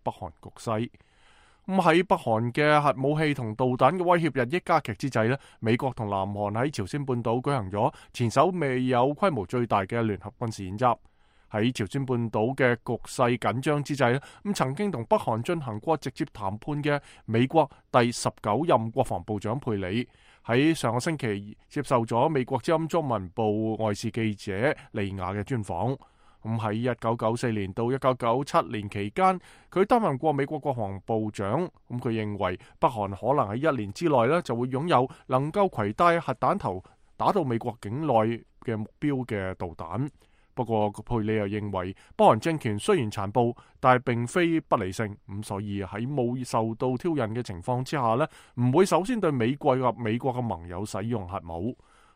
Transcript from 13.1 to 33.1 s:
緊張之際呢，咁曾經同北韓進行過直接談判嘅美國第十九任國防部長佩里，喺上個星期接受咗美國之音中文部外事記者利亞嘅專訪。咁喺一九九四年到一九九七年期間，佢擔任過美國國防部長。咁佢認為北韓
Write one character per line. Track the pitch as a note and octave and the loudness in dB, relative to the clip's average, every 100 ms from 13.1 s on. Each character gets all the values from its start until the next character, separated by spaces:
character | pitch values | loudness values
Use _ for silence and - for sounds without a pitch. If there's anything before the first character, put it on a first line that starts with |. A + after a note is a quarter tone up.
| - A#2+ A#2+ | 0 2 2
緊 | G#2+ A2+ | 0 0
張 | C#3+ D3 | 0 0
之 | C#3 C#3 | -2 2
際 | A#2+ | 2
呢， | C3 - - | 2 -4 -10
咁 | G3+ | -6
曾 | G3+ C3 C#3+ | -2 -2 0
經 | G#3 | -4
同 | C3 | -4
北 | A2+ G#3+ | 0 0
韓 | - A2+ | 2 -2
進 | A#2 E3+ | -2 -2
行 | B2+ G#2 | -4 -6
過 | D#3+ D#3 | -2 -2
直 | C3+ | -2
接 | - D#3 | -6 -8
談 | - G2 G#2 | -6 -8 -6
判 | - D3 | -6 -4
嘅 | D3 C#3+ - - | 0 -2 -4 -16
美 | - A2+ C3 | -2 2 4
國 | E3 C#3+ - _ | 4 2 -2 _
第 | B2+ A#2+ | 4 4
十 | - - - | 2 -4 -2
九 | A2 A2 E3+ | 0 2 4
任 | C3 A2+ | 2 2
國 | C3 | -2
防 | A#2+ G2 | -2 -4
部 | E2+ G#2 | -4 -4
長 | G#2 - | -4 -4
佩 | - G2+ | -2 -4
里， | F2+ A2 - _ _ _ | -2 -2 -4 _ _ _
喺 | - A#2+ D#3 | 0 4 4
上 | D#3 B2 | 2 0
個 | A#2+ | 0
星 | E3+ D3+ | -2 -2
期 | A#2+ G2+ G#2 - _ | -2 -4 -6 -18 _
接 | D3 | -8
受 | C3+ B2 | 2 2
咗 | A2+ A#2 D#3 | 2 2 2
美 | D3 | 2
國 | A#2+ C3 | 0 -2
之 | - | 0
音 | D#3+ D#3+ | 0 2
中 | F3 C#3+ | -2 0
文 | A2 F2+ | -2 -4
部 | - A2 G#2 A2 G#2+ | -2 0 2 0 0
外 | A2 | -2
事 | G#2 A2+ | -2 -4
記 | A#2+ A2 | -2 -2
者 | G2+ - F#2+ C#3 - - | -4 -6 -2 -2 -2 -6
利 | A2+ G2 | -6 -6
亞 | G2 F2+ | -4 -4
嘅 | G2+ | -4
專 | G2 B2 | -4 -4
訪。 | G2+ E2+ A2+ C3+ - _ _ _ | -4 -4 -2 -4 -10 _ _ _
咁 | A2 A2+ | -6 -4
喺 | A2 | -2
一 | A2 B2 A#2 | -2 -2 -2
九 | A2+ | -2
九 | A#2 A2+ A#2 | 0 0 0
四 | B2 | -2
年 | G#2+ G2 | -2 -4
到 | G2 A#2+ | -4 -2
一 | C3+ | 0
九 | C3+ | 0
九 | B2 A#2+ B2 | 0 0 0
七 | C#3+ E3 | 0 0
年 | - A2+ G2+ | 0 -6 -6
期 | G2+ G2+ | -6 -6
間， | - F#3+ F#3 - - _ | 0 2 0 -8 -20 _
佢 | F3 | 0
擔 | G3 B3 | 4 4
任 | G3 C3 | 2 2
過 | D#3 | 0
美 | C#3+ | 0
國 | C#3+ D#3 | -2 -2
國 | D3 | -4
防 | A#2+ G2+ G2 - | -4 -4 -6 -2
部 | A2 G#2+ | 0 0
長。 | - G2 C3+ F3+ - _ | -2 -2 0 -2 -8 _
咁 | B2 | -6
佢 | A#2+ | -2
認 | A2+ G#2+ G2+ | -2 -4 -2
為 | F#2 F#2 - - | -2 -4 -10 -2
北 | D#3+ | 0
韓 | A#2 G2 | 0 -4